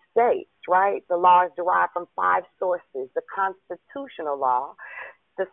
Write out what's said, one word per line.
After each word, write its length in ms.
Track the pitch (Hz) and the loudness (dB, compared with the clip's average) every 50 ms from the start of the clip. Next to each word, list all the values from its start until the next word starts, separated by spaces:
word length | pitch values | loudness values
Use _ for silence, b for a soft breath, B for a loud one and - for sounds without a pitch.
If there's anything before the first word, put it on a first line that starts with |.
| _ _ - | _ _ 0
States, 380 | 220 233 240 165 127 - _ _ _ - - | 2 2 2 2 0 -4 _ _ _ -4 0
right? 340 | 180 185 196 202 196 - - - | 2 2 2 2 0 -4 -6 -4
The 80 | 180 | -2
law 280 | 170 175 180 175 175 180 | 2 6 6 6 6 6
is 60 | 175 - | 2 -2
derived 360 | - 175 180 185 180 175 180 - | -6 -2 0 2 2 0 0 -2
from 140 | 175 175 - - | -8 -10 -8 -6
five 280 | - 185 180 180 185 180 - _ - | -2 0 0 0 0 -2 -6 _ -6
sources: 520 | 196 185 180 175 - _ - - 131 127 - | -4 -2 -4 -4 -6 _ -10 -10 -10 -8 -8
the 80 | 160 - - - | -8 -8 -8 -6
constitutional 1040 | 196 196 190 190 _ _ - 180 170 _ _ - 285 277 262 - - 160 151 143 139 | -4 -4 -4 -4 _ _ -16 -16 -16 _ _ -14 -14 -14 -14 -12 -10 -8 -6 -6 -2
law, 360 | 139 127 127 123 135 156 - B B B B B B B B B _ _ _ | 0 0 0 0 -2 -6 -14 B B B B B B B B B _ _ _
the 100 | - 190 190 | -8 -8 -6